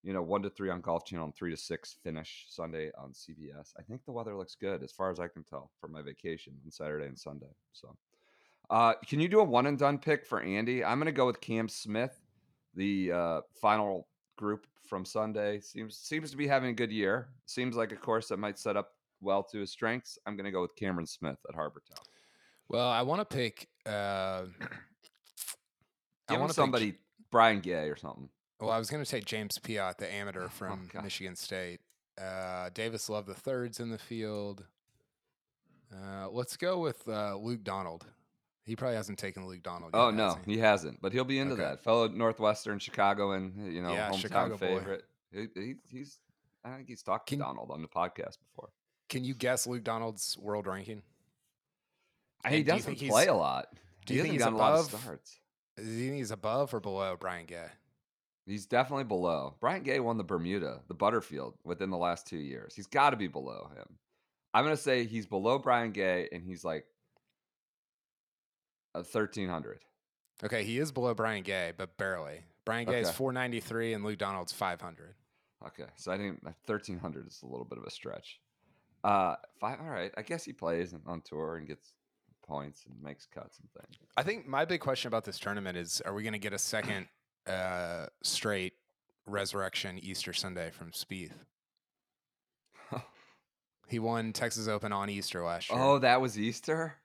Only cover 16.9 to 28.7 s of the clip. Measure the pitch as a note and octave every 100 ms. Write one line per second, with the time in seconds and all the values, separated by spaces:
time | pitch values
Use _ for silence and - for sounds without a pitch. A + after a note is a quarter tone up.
16.9 | G#2+ G2 A2+ B2 - - - B2+ A#2 A2
17.9 | A2 - A2+ A2 G2 G#2 G2 A2 G2+ G2+
18.9 | _ _ _ G2 G2 G2 G#2+ G2 - A2+
19.9 | B2 - - - G2+ G2 F#2 F2 - G2+
20.9 | F2+ D#2+ - E2 C#2 - D#2 D2+ D2 _
21.9 | - - _ _ _ _ _ _ A#2 B2
22.9 | A#2 B2+ F3 G#3 C3+ A#2+ - - _ -
23.9 | G#2 G2+ G2 F#2+ F#2+ F#2 F2+ - - -
24.9 | _ - _ _ - - - _ _ _
25.9 | _ _ _ - A2+ D3 D#3+ C#3 B2 A2
26.9 | F#2 _ _ - A#2 A2+ G#2 F2 E2+ D2+
27.9 | D2 D#2 - C2+ _ _ _ A2